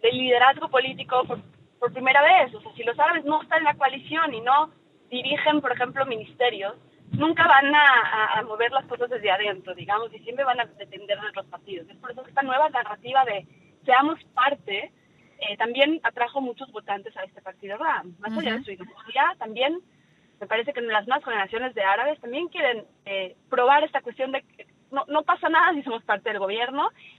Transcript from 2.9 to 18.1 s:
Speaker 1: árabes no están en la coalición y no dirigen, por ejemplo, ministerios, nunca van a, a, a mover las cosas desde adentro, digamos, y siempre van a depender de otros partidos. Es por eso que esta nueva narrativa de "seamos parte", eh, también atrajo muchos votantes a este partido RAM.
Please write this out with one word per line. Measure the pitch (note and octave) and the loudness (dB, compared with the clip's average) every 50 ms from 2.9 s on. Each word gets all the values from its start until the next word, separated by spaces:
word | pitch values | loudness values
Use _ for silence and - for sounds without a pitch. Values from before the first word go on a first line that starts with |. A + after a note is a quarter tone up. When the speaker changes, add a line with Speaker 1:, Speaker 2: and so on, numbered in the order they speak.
| A#3 | 0
Speaker 1:
árabes | - D4 E4 F4 E4 C#4 | 2 2 2 2 0 -2
no | C#4+ D#4 D#4 | -2 -2 -2
están | D#4 - E4 D#4+ | -2 0 -2 0
en | D#4+ | 2
la | D4 D4 | 0 0
coalición | - C#4 B3+ C4+ C4+ - - D4 D#4+ E4 D4+ A#3+ | 2 0 -2 -2 -4 -8 -6 -2 -2 -2 -2 -2
y | A3 | -4
no | A#3 B3 C4+ D4 D#4 D#4 - _ _ _ _ _ _ _ | 0 2 4 4 2 0 -4 _ _ _ _ _ _ _
dirigen, | B3 B3 - C4+ D4 C#4+ - D4+ D4+ D4+ | -10 -8 -4 -4 -2 0 2 2 2 2
por | C4+ B3+ B3 | 0 -2 -2
ejemplo, | A#3+ B3 B3 B3 C4+ C4+ | -2 -4 -4 -2 -4 -4
ministerios, | C#4 A#3 G#3+ - - - - B3 B3 A3 G3 G3 G3+ - - _ _ _ _ _ - | -2 -4 -8 -8 -14 -4 -2 0 0 0 -2 -8 -10 -10 -12 _ _ _ _ _ -8
nunca | - - D4 D#4+ E4 E4 E4 | -4 0 0 0 2 4 6
van | F4 D4 C4+ C#4 C#4 D4 | 8 8 6 6 6 4
a, | D4 D4 C#4 B3+ A#3 G#3+ - - G#3+ G#3+ - - | 6 6 6 6 6 4 2 0 0 0 0 0
a, | A3 | -2
a | A#3 | -4
mover | A3+ G#3+ G#3+ A#3 A#3+ | -4 -4 -2 -2 0
las | C4+ C4+ C4+ | 0 -2 -4
cosas | - B3 A#3+ A#3+ A#3+ | -4 -6 -6 -6 -6
desde | B3 A3 G3+ G3+ | -4 -4 0 0
adentro, | F#3 G3 G#3 G#3 G3 F#3+ - F#3 F3+ | 0 2 0 -2 -4 -6 -10 -14 -14
digamos, | F3 E3+ F3 G3+ G#3+ A#3 A3 A3+ | -12 -4 -4 -2 -2 -2 -6 -12
y | G#3+ | -14
siempre | - A3 B3 C4+ C#4 | -14 -10 -6 -2 0
van | C4 B3 B3 | 0 0 0
a | A#3 | -2
depender | A3 _ - G3+ - G3 F#3+ G#3 G3 G3+ G3+ | -6 _ -16 -18 -16 -16 -18 -6 -6 -6 -6
de | G#3 G#3 | -6 -8
otros | - G3 F#3+ | -10 -10 -12
partidos. | - F3+ E3+ - G3+ F#3+ E3+ E3 | -12 -18 -20 -16 -14 -14 -14 -14
Es | - - | -16 -20
por | _ - B3 | _ -16 -16
eso | A#3+ B3+ B3+ | -14 -14 -16
que | - | -6
esta | - - | -4 -4
nueva | C4+ C4 B3+ C4+ D#4 D#4 | -2 0 0 2 2 2
narrativa | - B3 A#3 G#3+ G#3 - - A#3+ C4 C4+ C4 | 0 -4 -6 -6 -10 -12 -12 0 2 2 2
de | A#3+ G#3 F#3+ - - _ _ _ _ _ _ _ | 2 -2 -6 -8 -12 _ _ _ _ _ _ _
"seamos | C4+ B3 B3+ C#4+ D4+ E4 - - _ _ | 4 4 4 4 2 -2 -6 -10 _ _
parte", | - - C#4+ C#4+ - _ G#4 G4 G#4 D4+ - _ _ _ _ _ _ _ _ _ - | 0 0 0 0 -2 _ -8 -8 -8 -8 -10 _ _ _ _ _ _ _ _ _ -12
eh, | - G#3+ G#3 | -10 -10 -4
también | - A3+ A#3 A#3+ C4+ C#4 D4 D#4+ D#4 - | -4 -4 -4 2 2 2 2 2 -2 -2
atrajo | A#3 - A#3+ A#3 - - C#4 | -4 -2 -2 -4 -4 -2 -4
muchos | C4+ B3 A3+ - C4 B3+ | -6 -6 -8 -10 -14 -14
votantes | - G#3 - - G3+ G3+ G3 A3+ - | -14 -14 -8 -8 -8 -8 -8 -12 -12
a | G#3+ F#3+ | -12 -12
este | F#3+ _ G3 | -12 _ -18
partido | _ F#3+ F#3+ _ G3+ G3 G3+ | _ -20 -18 _ -12 -12 -10
RAM. | A3+ D#4+ D#4+ C4+ G3 F3 F3+ | -6 -4 -4 -4 -4 -6 -10